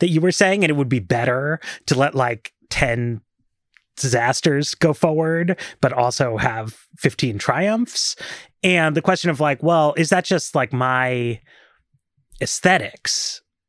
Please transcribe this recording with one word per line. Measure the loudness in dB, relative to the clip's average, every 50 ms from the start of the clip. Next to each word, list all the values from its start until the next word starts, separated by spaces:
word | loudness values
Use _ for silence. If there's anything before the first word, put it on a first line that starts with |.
that | 0 2
you | 2 2
were | 2 2
saying, | 2 4 2 2 4 2 2
and | 2
it | 2
would | 0 0 0
be | 0 -2
better | 0 0 0 0 2 0 0 0 -2 -2 -4 -4 -6 -14 -16 -12 _
to | -2 0 2
let, | 2 2 2
like, | 0 0 0 -2 -6 _ -20 _ _ _ _
ten | -2 0 0 0 2 0 -2 -2 -4 -6 -10 _ _ _ _ _ _ _ _ _ _ _ _ _ _
disasters | -6 -2 0 0 2 2 2 0 0 -2 0 0 0 -2 -4 -2
go | 0 0 0 2
forward, | 2 0 2 2 2 0 0 0 0 0 0 -2 -4 -6 -16 -4 _
but | 0 0 2
also | 2 0 0 2 0 -2 -2 0
have | -2 -2 -2 -2 -4 -8 -10 -12 -14 _ _ -18
fifteen | -2 -2 -2 0 0 -2 -2 -2 -2
triumphs. | -2 -2 0 0 0 0 0 0 -2 -4 -4 -4 -4 -4 -6 -8 -12 -14 -14 -16 -18 -20 _ _ 0
And | 2 2 4 2 2 0
the | 0 2
question | 2 0 2 0 -2
of, | 0 2
like, | 0 0 0 0 2
well, | 2 4 4 4 2 2
is | 0 0 2
that | 2 0 2
just, | 0 -2 -2 -2 -2 0
like, | 0 0 0 0
my | -2 0 0 2 0 0 0 0 -2 -2 -4 -4 -6 -10 _ -20 -20 _ _ _ _ _ _ _ _ _ _ _ _ _ _ -10 -8 -6
aesthetics | -6 -6 0 2 2 2 2 0 -4 -12 -8 _ -4 -4 -4 -4 -8 -10 -12 _ _ _ _ _